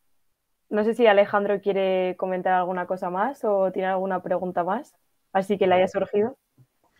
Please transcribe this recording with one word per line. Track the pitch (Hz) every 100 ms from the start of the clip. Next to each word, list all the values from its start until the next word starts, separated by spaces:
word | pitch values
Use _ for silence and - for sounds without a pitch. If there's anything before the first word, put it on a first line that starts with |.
| _ _ _ _ _ _ -
no | 214 214
sé | 226
si | 233
Alejandro | 202 202 208 202 202
quiere | 202 196 190 185 185 180
comentar | 185 185 185
alguna | 185 180 185 175
cosa | 185 190
más | 180 226 285 220
o | 202 190
tiene | 185 185
alguna | 190 190 185
pregunta | 185 180 180 175
más, | 175 214 311 _ _ _ _
así | 190 190 202
que | 190
le | 180
haya | 185
surgido. | 196 185 208 220 277 _ _ _ _ _